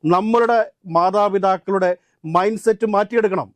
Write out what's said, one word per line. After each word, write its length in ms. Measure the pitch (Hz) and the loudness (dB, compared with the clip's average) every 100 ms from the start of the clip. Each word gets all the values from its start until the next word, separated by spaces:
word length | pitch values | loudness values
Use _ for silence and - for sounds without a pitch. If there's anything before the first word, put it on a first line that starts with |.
| 156 180 | 2 0
നമ്മളുടെ 440 | 214 233 233 233 214 _ 185 165 | 2 2 2 2 0 _ -4 0
മാതാപിതാക്കളുടെ 920 | 180 196 208 196 190 190 - 196 180 180 _ _ 160 165 | 2 2 0 0 0 -2 -2 -2 0 -2 _ _ -2 0
മൈൻഡ് 280 | 196 220 - | 0 -2 -2
സെറ്റ് 220 | 220 226 202 | -2 -2 -2
മാറ്റിയെടുക്കണം. 540 | 208 233 214 185 110 | -2 -2 -2 -2 -8